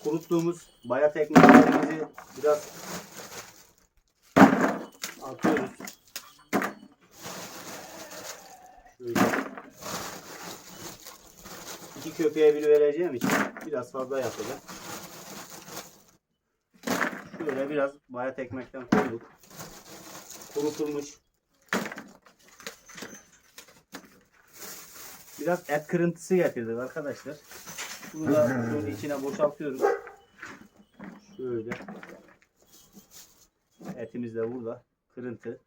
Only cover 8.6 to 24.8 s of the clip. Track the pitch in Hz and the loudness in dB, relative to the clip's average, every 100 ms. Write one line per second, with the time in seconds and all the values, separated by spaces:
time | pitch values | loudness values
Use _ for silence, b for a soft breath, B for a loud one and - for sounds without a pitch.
8.6 | - - - _ 123 117 - - - - | -20 -20 -20 _ -2 2 2 2 -4 -12
9.6 | - - - - - - - - - - | -18 -16 -10 -10 -10 -12 -16 -16 -14 -16
10.6 | - 180 - - - - - - - - | -18 -18 -16 -16 -20 -20 -20 -20 -18 -16
11.6 | - - - - 160 156 156 156 151 147 | -14 -16 -16 -12 -12 0 0 6 6 6
12.6 | 151 147 147 147 175 123 - - - - | 6 8 8 4 -2 0 0 0 0 -6
13.6 | - 135 117 135 127 135 117 - 107 - | -6 -6 -6 -8 -4 -2 -4 -6 -10 -10
14.6 | - - - - - - - - - - | -14 -16 -14 -14 -14 -18 -16 -16 -16 -18
15.6 | - - - - _ _ _ _ _ _ | -16 -16 -16 -20 _ _ _ _ _ _
16.6 | _ _ - - - - - - 160 131 | _ _ -4 0 -2 -4 -14 -8 -4 -2
17.6 | 139 147 139 - _ 127 131 131 127 131 | -2 0 -2 -4 _ -6 -6 -6 -8 -10
18.6 | 120 135 123 - 135 117 - - - - | -12 -14 0 2 2 -4 -12 -20 -20 -18
19.6 | - - - - - - - - - - | -16 -18 -20 -20 -18 -18 -18 -18 -8 -4
20.6 | 151 147 151 147 143 - _ _ _ _ | -2 -2 -4 -4 -8 -16 _ _ _ _
21.6 | _ - - - - - _ _ - - | _ -4 -4 -12 -16 -20 _ _ -20 -20
22.6 | - - - - - - - - _ - | -18 -18 -20 -16 -16 -18 -20 -20 _ -20
23.6 | - - _ - - - _ _ _ - | -20 -20 _ -20 -20 -20 _ _ _ -18
24.6 | - - | -16 -16